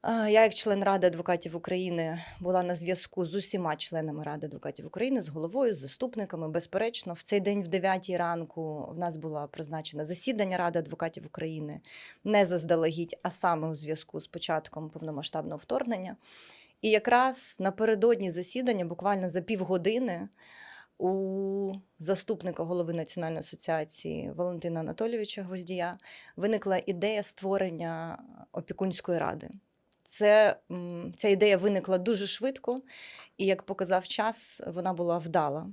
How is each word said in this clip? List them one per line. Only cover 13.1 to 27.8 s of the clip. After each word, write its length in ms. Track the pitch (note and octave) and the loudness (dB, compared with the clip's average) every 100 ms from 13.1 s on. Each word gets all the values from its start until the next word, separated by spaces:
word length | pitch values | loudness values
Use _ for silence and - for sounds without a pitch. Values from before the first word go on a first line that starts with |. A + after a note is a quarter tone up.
| - | -4
а 80 | F3+ | -2
саме 380 | - F#3 E3 D#3+ | 2 2 2 0
у 80 | D3+ | -4
зв'язку 440 | D3+ D#3 - D#3 | -6 -6 -6 -12
з 60 | - | -10
початком 640 | E3+ - D#3+ D#3 D#3 D#3 | -8 -2 -2 -2 -12 -12
повномасштабного 680 | D#3 D#3+ D3 D3+ D#3+ D#3 D3+ | -10 -8 -6 -4 -6 -6 -8
вторгнення. 580 | - C4+ B3 G#3 F#3 - - - - - - _ | -4 -2 -2 -4 -6 -12 -18 -20 -20 -20 -20 _
І 60 | A3 | 4
якраз 680 | G#3+ G#3+ A#3+ C4 B3+ - - | 4 6 6 6 4 0 2
напередодні 720 | F#3+ F#3+ A3 G#3+ A#3 A#3 F#3+ | 0 2 2 4 4 4 2
засідання, 540 | E3+ F3+ B3 B3 G#3 | -2 -2 0 0 0
буквально 440 | E3+ E3+ F#3+ G3 F#3 | -2 -2 0 2 2
за 120 | E3+ | -2
півгодини, 880 | F3+ G#3+ F3+ F#3 F3 A3+ B3+ F3 G3 _ - - - - - _ | -2 -2 0 2 2 0 0 -4 -8 _ -20 -20 -20 -20 -20 _
у 760 | F3+ F#3+ F#3+ F#3+ G3 G3 G3 G3 _ _ | 0 0 0 -2 -2 -2 -4 -6 _ _
заступника 640 | E3 F#3+ - E3+ F3+ E3 | -2 -2 -2 -4 -4 -6
голови 300 | E3 F3+ E3+ | -4 -2 -2
Національної 480 | E3+ D#3+ - D#3+ D#3+ | -4 -4 -6 -4 -6
асоціації 920 | - D#3 - D#3+ D#3 - D#3+ D3+ D3 D3+ | -8 -8 -2 -2 -2 -6 -6 -6 -6 -4
Валентина 440 | F3+ E3+ E3+ E3 | -4 -2 -4 -4
Анатолійовича 640 | D#3+ E3+ A3+ A#3 G#3 - | -4 -4 -4 -2 -6 -8
Гвоздія 560 | F#3 F#3 F3 F#3 F3 F3+ - - - - | -8 -8 -6 -4 -4 -6 -18 -20 -18 -2
виникла 440 | G3+ G#3+ G3+ F#3 - | 0 0 2 0 0
ідея 360 | F3 G3+ G#3+ | -2 0 0
створення 1000 | G3+ - F#3+ G3 F#3+ E3 | -2 -4 -2 0 0 -2